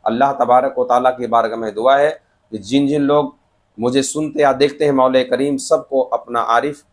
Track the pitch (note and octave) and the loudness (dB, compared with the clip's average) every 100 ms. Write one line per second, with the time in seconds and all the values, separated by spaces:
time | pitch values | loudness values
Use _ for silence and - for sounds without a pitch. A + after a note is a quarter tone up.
0 | A2 A#2 C#3 C3+ B2 B2 C3+ B2+ B2 B2 | -4 0 0 0 2 2 2 -2 0 2
1 | B2+ B2 A#2 A#2 A2+ A2+ A2 G#2 B2 C#3 | 2 -2 -2 0 0 -4 -6 -2 2 4
2 | D3 D#3 _ _ _ A2 G2 C3+ C#3 D3 | 2 -2 _ _ _ -14 -2 0 0 0
3 | C#3 D3 C#3 _ _ _ _ - A#2+ C3+ | 2 0 0 _ _ _ _ -6 -2 0
4 | C3+ D3+ D3+ D3+ C#3 B2+ C#3+ C#3+ D3+ C3+ | -2 -6 -6 0 0 2 0 0 0 2
5 | B2+ C3 B2+ C3 C#3+ C3+ - D#3 - C3+ | 2 2 0 -2 -2 -4 -2 -2 0 -4
6 | B2 A#2 - A#2+ A2+ A#2 C#3 C#3+ _ | -2 -4 -4 -4 0 0 0 -10 _